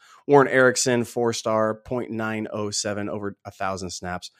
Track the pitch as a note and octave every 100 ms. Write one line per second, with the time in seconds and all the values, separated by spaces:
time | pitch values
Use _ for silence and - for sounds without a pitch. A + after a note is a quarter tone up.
0 | - - - C#3+ A#2+ C3 B2+ B2 C3+ A#2+
1 | A2+ A#2+ A#2 A#2 A#2+ A2 A2 A2 - B2+
2 | - A2+ A2 A2 A2 G#2+ G#2 G#2 G#2 G2+
3 | G2+ G#2 G2+ G2 G2+ - F#2+ F#2+ F#2 -
4 | F#2 F2+ -